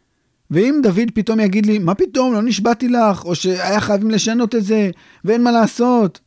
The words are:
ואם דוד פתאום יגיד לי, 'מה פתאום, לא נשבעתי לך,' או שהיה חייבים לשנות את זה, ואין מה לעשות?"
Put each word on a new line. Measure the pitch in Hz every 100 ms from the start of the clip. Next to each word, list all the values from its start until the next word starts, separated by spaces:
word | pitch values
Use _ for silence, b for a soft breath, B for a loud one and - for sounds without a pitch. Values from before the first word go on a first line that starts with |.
| _ _ _ _ -
ואם | 151 240 294
דוד | 233 180 240
פתאום | 220 196 220
יגיד | 208 202 214
לי, | 214
'מה | 165
פתאום, | 202 370 262 254
לא | 214
נשבעתי | 233 202 226 233 247
לך,' | 240 214 180
או | 170
שהיה | 170 185 180 185 208
חייבים | 214 202 220
לשנות | 220 220 233 226
את | 233
זה, | 196 220 196 b b b
ואין | 180 233
מה | 240
לעשות?" | 233 214 - 240 247 190 -